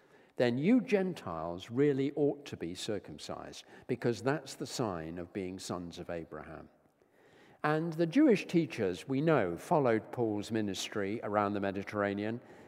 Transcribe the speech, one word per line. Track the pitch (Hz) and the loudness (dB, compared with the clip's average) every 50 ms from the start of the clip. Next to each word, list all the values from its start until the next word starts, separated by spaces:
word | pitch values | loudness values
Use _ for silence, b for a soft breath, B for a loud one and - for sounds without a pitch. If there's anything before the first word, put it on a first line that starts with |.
| B B B B B B B | B B B B B B B
then | B 127 123 120 127 | B 2 2 2 2
you | 147 190 247 262 | 4 4 6 4
Gentiles | 190 - 208 196 190 185 170 - - 95 85 80 80 85 87 90 - - | 4 4 2 2 2 0 -4 -6 -8 -8 -6 -4 -4 -4 -6 -6 -8 -4
really | 117 123 143 147 139 131 135 143 147 | 0 2 4 4 4 2 0 -2 0
ought | - 147 143 156 143 143 | 0 0 0 0 -2 -6
to | - - | -12 -10
be | 87 - 82 90 | -8 -6 -6 -6
circumcised, | - - - 107 95 - - 78 73 - - - - 76 - - - - B B B B | -6 -6 -4 -4 -6 -6 -10 -14 -14 -12 -10 -10 -10 -10 -12 -14 -16 -18 B B B B
because | B 131 117 - 123 120 104 | B -4 -2 0 -2 -2 0
that's | 110 131 147 156 - - - | 0 0 0 0 -2 -8 -12
the | - 151 | -10 -10
sign | 123 - - 131 107 92 85 80 80 82 90 | -6 -4 -2 -2 0 -2 -4 -6 -6 -6 -8
of | 85 85 - | -8 -8 -6
being | 104 92 90 95 95 | -6 -6 -6 -6 -8
sons | - - 107 87 87 87 82 87 | -6 -6 -6 -6 -6 -8 -10 -10
of | 85 - | -8 -6
Abraham. | 87 85 80 - - 76 73 78 78 76 - - _ _ _ _ _ _ B B B B B B B B B B B B B | -6 -8 -8 -8 -10 -12 -12 -12 -14 -16 -16 -18 _ _ _ _ _ _ B B B B B B B B B B B B B
And | 151 151 156 165 170 156 | 0 0 0 0 -2 0
the | 156 170 | 0 0
Jewish | 165 160 262 311 302 214 175 - | 2 4 6 8 8 8 6 4
teachers, | - - 170 165 135 - - 107 92 90 90 - - | 2 2 2 2 2 0 0 0 0 0 -2 -4 -2
we | 135 131 | 0 2
know, | 147 170 165 135 101 90 85 | 4 4 4 4 4 2 0
followed | 82 - - 175 156 139 127 113 110 107 - | -2 -2 2 4 4 6 6 4 2 2 -2
Paul's | - - 120 110 104 104 101 - | -4 -2 0 0 0 -2 -2 -2
ministry | 113 110 107 101 95 - - - - 110 98 95 107 120 - | 0 0 0 0 -2 -4 -6 -6 -4 -4 -4 -2 -4 -4 -4
around | 110 104 104 104 101 104 | 0 2 2 2 2 2
the | 101 | 0
Mediterranean, | 98 98 95 98 98 - - 104 101 101 101 101 104 107 113 120 B B B B B | 0 -2 -2 -2 -4 -4 -2 0 0 0 0 0 -2 -2 -4 -6 B B B B B